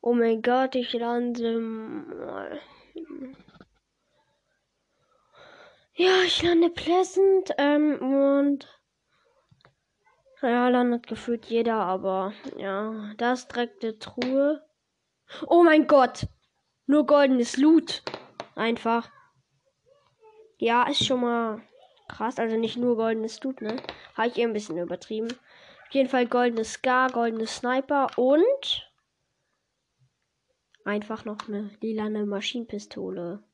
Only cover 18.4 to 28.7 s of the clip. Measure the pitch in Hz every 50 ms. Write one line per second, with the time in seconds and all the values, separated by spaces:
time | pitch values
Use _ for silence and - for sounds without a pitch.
18.4 | - - _ - 214 226 226 233 - 233 226 233 233 - _ _ _ _ _ _
19.4 | _ _ _ _ _ 539 554 _ _ _ 539 571 _ _ _ _ _ 440 - -
20.4 | - _ _ _ - 226 233 240 247 - 285 - - - 269 254 247 240 233 233
21.4 | 233 226 214 220 - _ _ - - _ _ _ _ _ - - 214 226 262 -
22.4 | 233 226 226 226 226 220 - 247 240 247 240 220 226 226 226 220 220 220 220 -
23.4 | - 269 262 - - 208 220 262 - - - - - - _ - 220 233 - -
24.4 | 240 233 220 208 208 - 160 170 175 165 170 - - - 220 214 220 233 247 -
25.4 | _ _ - - - - - - - - - 277 269 254 - 254 247 240 - 247
26.4 | 240 247 233 226 220 - - - _ 269 254 254 254 262 254 240 233 233 226 220
27.4 | 220 220 - - - 247 254 262 269 - 294 285 269 - - - 247 254 277 302
28.4 | 349 480 554 539 - -